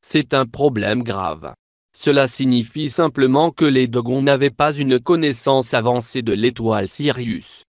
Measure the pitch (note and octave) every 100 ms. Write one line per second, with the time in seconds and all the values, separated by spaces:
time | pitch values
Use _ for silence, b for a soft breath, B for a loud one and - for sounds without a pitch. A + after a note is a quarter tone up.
0 | - D#3 C#3 C#3 B2+ - D3 A2+ G#2 A2+
1 | A#2 G2 F#2 D#2+ D2+ - _ _ _ -
2 | - C#3 C3+ - C3+ B2 A#2 D3+ D#3 -
3 | E3 C3+ C3 C3+ E3 - D#3 C3 B2+ A#2
4 | A#2 B2+ C3+ C#3 C#3 - D3 D3 C#3+ B2+
5 | B2 E3+ D#3 B2 - C3+ B2 B2+ A2+ B2
6 | A#2+ C3+ A2+ G2+ A#2 A#2+ A2+ G#2+ G2 -
7 | D3 B2+ A#2+ - - - -